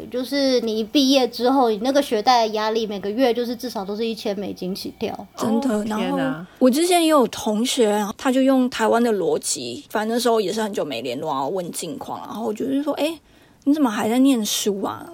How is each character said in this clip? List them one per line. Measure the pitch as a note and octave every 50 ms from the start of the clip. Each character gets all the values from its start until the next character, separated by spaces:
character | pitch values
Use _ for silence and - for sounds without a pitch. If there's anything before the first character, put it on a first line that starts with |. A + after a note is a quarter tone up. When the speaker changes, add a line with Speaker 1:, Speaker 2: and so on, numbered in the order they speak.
| - A3
Speaker 1:
就 | - B3 B3+
是 | B3 C#4 C#4+ C#4 C4+ B3+ A#3+
你 | A3+ A3+ G#3+ A3
一 | A3
毕 | G#3 - D4+ C4+ C4
业 | C#4 C4 B3
之 | A#3 - - A#3+ B3
后， | C4+ C#4 B3+ A3+
你 | G#3+
那 | F#3+ A3+ C4
个 | C4+ C#4+
学 | C#4+ - A#3+ G#3
贷 | G#3 C4+ B3+ A#3 A3+
的 | A3 G#3+
压 | G#3+ G#3+ A3
力 | A3 A#3 A3
每 | G3 G#3 F#3+
个 | F#3 G3+
月 | G#3 B3 C4+ A#3+ A3+
就 | A#3+ A#3+
是 | A#3 B3
至 | A3+ B3+ B3
少 | - A3 F#3+
都 | F#3+ G#3
是 | G#3 A#3
一 | A3+ A3
千 | G#3 - A3 G3
美 | G#3 F#3+ G3 F#3
金 | - F#3 F3+ G3
起 | - - - - -
跳。 | G#3+ - - - G3+ - -
Speaker 2:
真 | - C4 A3 A3+ A#3
的， | C#4 B3+
Speaker 3:
哦， | G#3+ G#3+ G#3
Speaker 2:
然 | A3 G#3+
后 | G3+ F#3+ - -
Speaker 3:
天 |
哪。 | F3 - - D#3 D#3+ F#3 - - -
Speaker 2:
我 | B3+ B3+
之 | A3+ D4+ E4+
前 | F4+ F4+ F4
也 | E4
有 | D#4 D#4 C#4 A#3 F#3
同 | - - - A3+ G#3+ G#3 A#3+
学， | C4 - C4+ A3 G#3 G3+ G#3+ G#3 G3 -
他 | - - C4+
就 | B3 C4+
用 | C4 C4+ C4+ C4 B3+ B3
台 | - - A3+
湾 | G#3+ A3+ A#3
的 | A#3+ A#3+ G#3+
逻 | F#3+ E3 D3+ D#3 -
辑， | - - - - A#2+ A#2+ A#2 D4 - -
反 | - G#3+ G#3+
正 | A3 A#3
那 | B3
时 | A#3+
候 | A#3+ A3+ A3
也 | G3+ E3+
是 | A3 A3
很 | G#3+ G3+ G3+
久 | G#3 E3
没 | D3 A#2+ A#2
联 | - B2+ A#2+
络， | C#3+ D#3+ D#3
然 | C#3 C3+
后 | C#3
问 | C#3+ F#3+ F#3 F3 D3+
近 | - - F#3+ E3 C3+
况， | B2 - - B2 F2+
然 | -
后 | - - G#3 A#3
我 | A3+ G#3+
就 | A3 B3+
是 | C4+ C4+ C#4 D4
说 | D4 C#4 -
：“哎， | C#4+ D#4+ E4 - _ _ _ - _ _ _ _ -
你 | C#4 D4
怎 | D#4+
么 | C#4 A3+
还 | G#3 G#3 G#3 G#3+
在 | A#3 B3+
念 | C4 C#4 C4 A3+ G#3
书 | - - - - G#3+ G3 G3
啊？ | G#3 - - - - F4